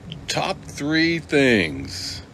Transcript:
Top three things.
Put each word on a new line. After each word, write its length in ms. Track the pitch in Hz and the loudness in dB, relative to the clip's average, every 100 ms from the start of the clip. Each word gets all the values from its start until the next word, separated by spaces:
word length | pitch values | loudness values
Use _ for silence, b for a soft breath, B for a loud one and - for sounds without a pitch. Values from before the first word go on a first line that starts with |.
| - - - | -14 -14 -6
Top 360 | - 160 190 | -4 -2 -4
three 560 | - - 143 160 165 170 | -10 -8 -2 2 2 0
things. 1000 | 147 151 135 113 82 69 69 - - - - | 0 4 6 6 4 -2 -8 -8 -10 -10 -14